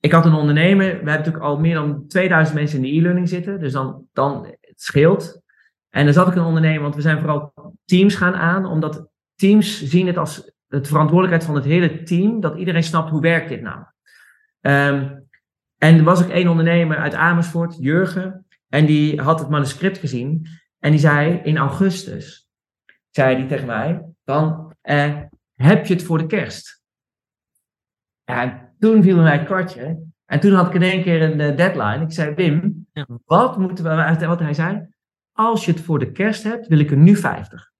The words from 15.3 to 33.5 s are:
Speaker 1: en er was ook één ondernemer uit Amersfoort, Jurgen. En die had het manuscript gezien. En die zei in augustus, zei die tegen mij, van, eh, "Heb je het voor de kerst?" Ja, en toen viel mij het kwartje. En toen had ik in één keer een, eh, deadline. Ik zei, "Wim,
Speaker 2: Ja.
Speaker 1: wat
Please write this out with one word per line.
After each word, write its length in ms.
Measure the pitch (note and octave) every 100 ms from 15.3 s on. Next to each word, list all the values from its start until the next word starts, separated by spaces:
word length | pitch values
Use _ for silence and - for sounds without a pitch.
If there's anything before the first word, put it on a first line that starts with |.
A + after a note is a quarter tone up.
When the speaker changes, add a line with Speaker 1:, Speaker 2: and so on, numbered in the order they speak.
| _ _ _ _ _
Speaker 1:
en 180 | D#3 E3
er 80 |
was 180 | D#3 F3+
ook 60 | F3+
één 180 | F3 F3
ondernemer 480 | E3 E3 E3+ E3 D3+
uit 180 | D3+
Amersfoort, 640 | - E3 E3+ E3+ E3+ E3+ -
Jurgen. 680 | C3 E3 F#3+ F#3+ F#3 F#3+ _ _ _
En 180 | C#3+ D3+
die 340 | D3+ D3+ D3
had 180 | C3+ D#3+
het 80 | C3+
manuscript 500 | D3+ C#3 - F#3+ F#3+
gezien. 480 | D3 B2 B2+ D#3+ - - _ _
En 120 | D3+
die 100 | D3+
zei 400 | D3+ D3 D3 E3+
in 140 | - D#3
augustus, 920 | C#3 - F#3+ F3 - C#3 - - _ _ _ _ _ _ _
zei 260 | - C3 B2+
die 100 | C3
tegen 200 | C#3 B2
mij, 380 | A2 C3+ F3 - -
van, 500 | - C#3+ D#3+ D#3+ - _
eh, 360 | - D3 D3 D3 - _ _
"Heb 320 | _ C3+ G#3 -
je 80 |
het 80 | F3+
voor 160 | - D#3+
de 80 | D#3+
kerst?" 560 | G#3 C#3 - - - _ _ _ _ _ _ _ _ _ _ _ _ _ _
Ja, 180 | _ B2+
en 320 | B2 - - _
toen 240 | G#3+ A3
viel 140 | F#3 F3+
mij 200 | D#3+ D#3
het 100 | D#3+
kwartje. 520 | F#3+ F3+ - C3+ E3 - _ _
En 140 | D3
toen 120 | G3+
had 140 | F#3+ F3+
ik 80 |
in 80 | F#3
één 200 | F#3 F#3+
keer 200 | F3+ E3
een, 180 | D#3+ D3+
eh, 160 | D3 C#3
deadline. 480 | F3+ - G#2 B2
Ik 80 | D#3+
zei, 220 | F3 D3+
"Wim, 520 | D3+ F3+ D3+ F#3+ - -
Speaker 2:
Ja. 140 | - C#3 A#2+
Speaker 1:
wat 340 | _ E3+ B3+